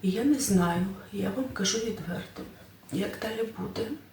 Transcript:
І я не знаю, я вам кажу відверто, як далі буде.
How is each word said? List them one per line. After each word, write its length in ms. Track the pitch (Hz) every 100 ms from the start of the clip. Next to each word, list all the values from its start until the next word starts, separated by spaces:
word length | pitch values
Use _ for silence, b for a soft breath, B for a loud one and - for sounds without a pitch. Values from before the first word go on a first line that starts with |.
І 100 | 190
я 120 | 196
не 160 | 269 277
знаю, 460 | - 185 170 175 196 - -
я 160 | 202 190
вам 160 | 247 262
кажу 320 | - 190 226
відверто, 680 | 226 196 160 175 - - - - - - -
як 280 | 190 202 -
далі 220 | 220 226 226 -
буде. 300 | 185 - - 311 -